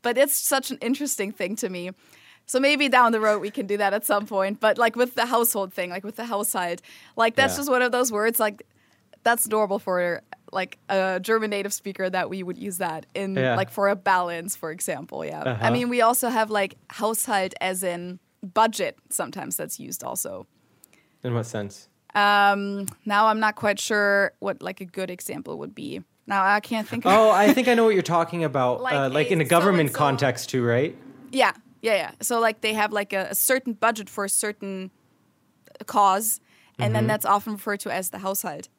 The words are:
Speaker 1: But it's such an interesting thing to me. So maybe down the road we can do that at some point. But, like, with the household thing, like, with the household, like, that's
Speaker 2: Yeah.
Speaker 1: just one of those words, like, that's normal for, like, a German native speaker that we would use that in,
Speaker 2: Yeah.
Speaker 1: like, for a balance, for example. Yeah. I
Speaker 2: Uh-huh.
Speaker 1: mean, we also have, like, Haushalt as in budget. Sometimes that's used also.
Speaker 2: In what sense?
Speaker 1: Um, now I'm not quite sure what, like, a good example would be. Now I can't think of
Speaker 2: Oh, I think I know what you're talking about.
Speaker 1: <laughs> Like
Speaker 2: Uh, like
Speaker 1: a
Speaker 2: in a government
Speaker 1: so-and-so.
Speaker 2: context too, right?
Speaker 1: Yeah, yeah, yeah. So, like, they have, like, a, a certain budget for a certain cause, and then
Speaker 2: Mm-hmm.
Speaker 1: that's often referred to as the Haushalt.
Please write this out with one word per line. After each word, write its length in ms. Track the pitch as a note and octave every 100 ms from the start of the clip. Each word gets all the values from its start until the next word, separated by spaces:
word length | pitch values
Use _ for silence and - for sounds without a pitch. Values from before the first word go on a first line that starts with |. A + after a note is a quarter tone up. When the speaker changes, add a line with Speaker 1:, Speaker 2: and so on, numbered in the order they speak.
Speaker 1:
But 160 | A#3+ A#3+
it's 180 | C#4
such 360 | - - C4+ C4
an 80 | C4
interesting 500 | A#3 C4+ C#4+ - G3
thing 240 | - F#3 G#3
to 120 | C4
me. 220 | F#3 F3 F#3+ _ - - - _
So 120 | B3+
maybe 280 | C#4 D4 C#4+
down 240 | B3+ A#3+
the 80 | A3+
road 200 | A3 G#3
we 80 | G3+
can 160 | G#3 G3+
do 100 | G3+
that 140 | G3+
at 120 | G3+ A3+
some 180 | G#3 G#3
point. 340 | G3+ F#3+ G#3
But, 180 | A3 G#3+
like, 180 | A#3 A3+
with 180 | B3
the 120 | - A#3
household 480 | A#3+ A#3 A3 F#3+
thing, 160 | - F3+
like, 140 | F3
with 120 | G3+ A3+
the 80 | A#3
household, 540 | G#3 G#3 G#3+ F3 F3 - - - -
like, 200 | A3+ A#3
that's 160 | C4+
Speaker 2:
Yeah. 40 | -
Speaker 1:
just 120 | C#4+
one 120 | B3+
of 80 | B3
those 180 | B3 B3
words, 260 | G#3 A3 A3+
like, 260 | A3 G#3 - _ _ _ _ _
that's 240 | - A#3 -
normal 300 | G#3+ G#3 G3
for, 440 | - F3+ F3 E3+ _ - -
like, 260 | F#3+ F#3 - _
a 320 | G3 F#3+ F#3
German 280 | F#3+ A3+ G#3+
native 220 | G3+ G3
speaker 340 | G3+ - F#3+ F#3+
that 200 | F#3 D#3+
we 120 | F#3+
would 140 | F3+ F3+
use 200 | G3+ F3
that 260 | F3+ D#3+ -
in, 200 | - G3
Speaker 2:
Yeah. 220 | F#3+ C3 A#2
Speaker 1:
like, 140 | -
for 180 | - G3
a 80 | G3+
balance, 600 | G3+ F#3 F3 E3+ F3 -
for 140 | E3
example. 520 | E3+ - D3+ D#3+ -
Yeah. 180 | D#3 D#3
I 60 | D3
Speaker 2:
Uh-huh. 200 | A#2 A3
Speaker 1:
mean, 180 | A#3+ B3
we 100 | B3
also 260 | A3+ A#3+ B3
have, 220 | A#3+ A3
like, 260 | G#3+ G3 - _
Haushalt 600 | - G#3+ A3 - G#3 F#3 -
as 220 | F#3 F#3
in 380 | F#3 F3 F3 F3+ _ _
budget. 540 | G3 A3 A3+ G#3+ E3+ - _
Sometimes 460 | - D3+ - - F3+
that's 220 | D#3+ -
used 220 | - E3+
also. 420 | - - - F#2 - _ _ _ - _ _ _
Speaker 2:
In 100 | B2+
what 140 | A#2+ A2+
sense? 420 | A2 G2+ - - _ _
Speaker 1:
Um, 720 | - G3+ G#3 G3+ G3+ G3+ G3+ G3 - -
now 220 | G3+ A3
I'm 120 | G#3+
not 140 | A3
quite 260 | G#3+ G#3+ G3+
sure 520 | - G#3+ G3+ G3+ G3+ _
what, 200 | G3 -
like, 200 | F3+ F#3+
a 20 |
good 260 | F#3 F3+ F#3
example 480 | F3+ - - - D#3+
would 140 | C#3+
be. 280 | G#3 C#3+ D3 F3+ _ -
Now 180 | G3
I 160 | F#3+ G#3
can't 260 | - A3+ G#3+
think 200 | A#3 -
of 60 |
Speaker 2:
Oh, 180 | G3+ A3
I 240 | G3 G#3
think 120 | C4 B3+
I 40 |
know 120 | A#3
what 100 | A3+
you're 80 | G3
talking 420 | E3+ E3+ E3 E3+
about. 380 | D#3+ C3+ B2+ B2
Speaker 1:
<laughs> 40 | B3+
Like 60 |
Speaker 2:
Uh, 140 | C#3+ C3+
like 200 | C3+ D3+
Speaker 1:
a 20 |
Speaker 2:
in 80 | F3
a 40 |
government 440 | C#3 F3 F#3+ F#3 D3
Speaker 1:
so-and-so. 100 | -
Speaker 2:
context 520 | D3 C3 C#3 B2+ -
too, 120 | C3+
right? 320 | A#2+ A#2 D3+ - - - -
Speaker 1:
Yeah, 200 | C4 A3+ - _ _
yeah, 140 | A3
yeah. 160 | G#3 D#3 -
So, 200 | - A#3
like, 200 | A3+ A3
they 140 | A3
have, 180 | G#3+ G#3
like, 220 | G#3 G3+
a, 140 | G3 F#3+
a 40 |
certain 380 | G3 - C4 C4
budget 380 | G#3+ A3+ A3 G3+
for 140 | - G3
a 20 |
certain 600 | - G#3+ G#3 G3 F#3+ F#3+ _ _ _ _ _ _ _ _ - -
cause, 540 | - G3+ F#3+ A3 - _ _ _ _
and 160 | -
then 80 | A2
Speaker 2:
Mm-hmm. 60 | A3
Speaker 1:
that's 160 | G#3+
often 300 | - G3+ G3+
referred 260 | G#3 A3 G3+
to 120 | -
as 180 | D#3 F#3+
the 80 | G3+
Haushalt. 500 | F#3+ G3 G3 D3+ -